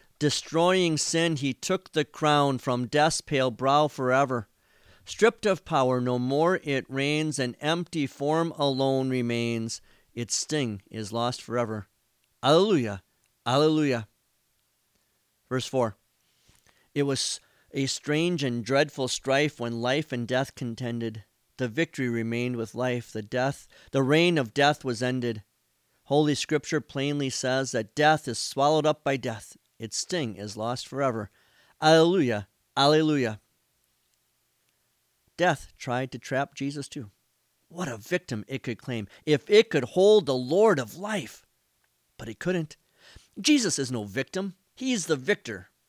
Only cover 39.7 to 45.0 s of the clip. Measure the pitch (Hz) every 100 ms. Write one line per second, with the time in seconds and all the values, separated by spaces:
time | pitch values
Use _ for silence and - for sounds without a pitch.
39.7 | 165 123 180 196 214 143 131 123 170 220
40.7 | 160 113 120 208 208 117 - _ _ _
41.7 | _ _ _ _ - 113 107 175 185 156
42.7 | - _ _ - - _ - 196 294 220
43.7 | - 127 123 104 101 135 190 196 - _
44.7 | - 262 240